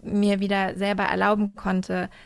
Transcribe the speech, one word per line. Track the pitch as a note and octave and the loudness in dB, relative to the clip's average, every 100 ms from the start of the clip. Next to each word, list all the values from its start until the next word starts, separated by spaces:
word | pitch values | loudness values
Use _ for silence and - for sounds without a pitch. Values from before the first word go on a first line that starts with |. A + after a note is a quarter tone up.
mir | - G3+ G3+ G3 | -4 2 2 2
wieder | G3 G3 F#3+ - | 0 0 0 -2
selber | G3 G3+ | -2 0
erlauben | G3 - G3 G#3+ G#3 - | 0 2 2 2 0 -4
konnte, | G3 F#3 F#3 F#3 F3+ - | -2 -2 -2 -4 -6 -10